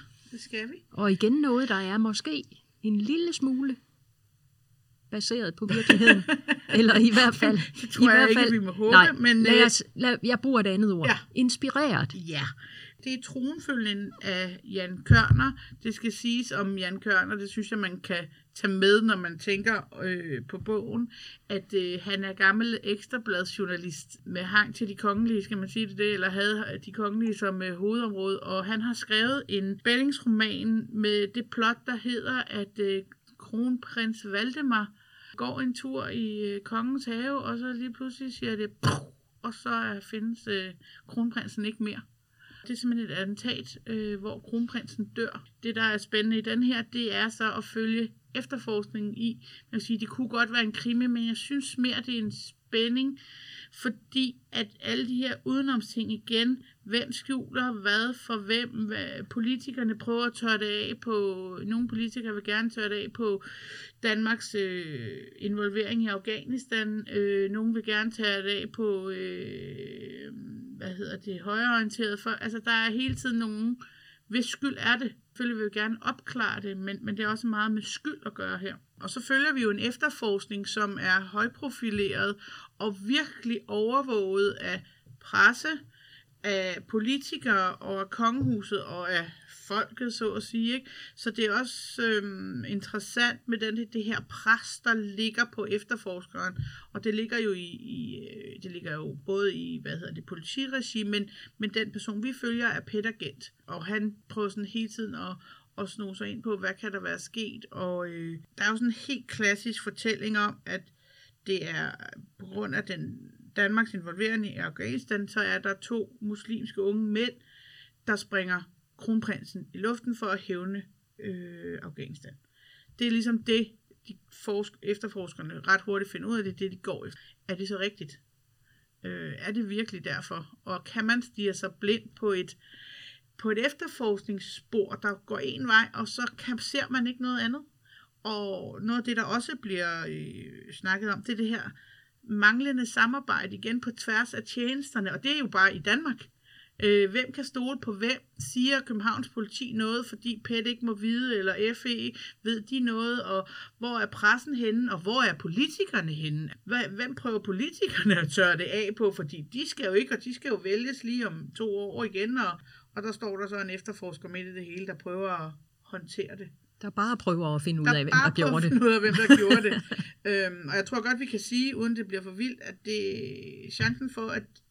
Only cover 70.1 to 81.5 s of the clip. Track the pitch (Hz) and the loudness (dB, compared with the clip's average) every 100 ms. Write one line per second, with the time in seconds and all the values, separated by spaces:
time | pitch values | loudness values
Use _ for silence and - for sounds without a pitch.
70.1 | 62 71 - 80 - - 139 185 180 190 | -14 -14 -14 -14 -14 -14 -12 -10 -8 -8
71.1 | 190 208 175 196 214 240 233 214 233 214 | -8 -8 -6 -4 0 2 2 0 -2 -2
72.1 | 208 226 214 220 226 233 226 226 226 262 | -2 -6 -6 -6 -4 0 0 2 0 -2
73.1 | - 254 226 220 214 226 240 - - - | -2 -2 -2 -2 -2 -2 -2 -8 -20 -20
74.1 | - - 240 226 - 277 - 226 240 233 | -20 -4 -2 -2 -2 -4 0 2 2 0
75.1 | - _ - 240 220 208 208 220 226 254 | -6 _ -6 -4 -2 -2 -2 -2 -2 -4
76.1 | 262 - 247 208 - 196 190 196 202 214 | -6 -6 -4 -2 -2 -6 -6 -6 -6 -4
77.1 | 202 214 220 233 214 220 214 208 - 302 | -2 -2 0 0 0 0 0 -2 -6 -8
78.1 | - 214 - 185 185 190 - _ - 190 | -8 -8 -6 -6 -6 -8 -12 _ -14 -10
79.1 | 254 - 269 302 269 220 202 226 - 302 | -8 0 2 4 2 2 2 -2 0 -2
80.1 | - 220 196 - 202 196 214 208 190 185 | 0 0 0 -2 -6 -4 -2 -2 0 2
81.1 | 185 190 208 240 | 2 0 -2 -2